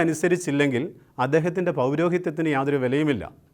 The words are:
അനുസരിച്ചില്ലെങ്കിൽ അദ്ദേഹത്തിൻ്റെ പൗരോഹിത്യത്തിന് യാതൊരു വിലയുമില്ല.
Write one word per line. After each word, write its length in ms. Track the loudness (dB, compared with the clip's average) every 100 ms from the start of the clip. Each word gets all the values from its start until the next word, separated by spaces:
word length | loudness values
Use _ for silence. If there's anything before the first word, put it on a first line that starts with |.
അനുസരിച്ചില്ലെങ്കിൽ 800 | 2 0 0 0 0 0 2 0 -4 -10 -16 -4 0
അദ്ദേഹത്തിൻ്റെ 460 | 2 0 -2 -2 0
പൗരോഹിത്യത്തിന് 680 | 0 2 0 0 -2 -2 0 0
യാതൊരു 240 | 0 0 0
വിലയുമില്ല. 400 | 0 0 -2 -6 -16 _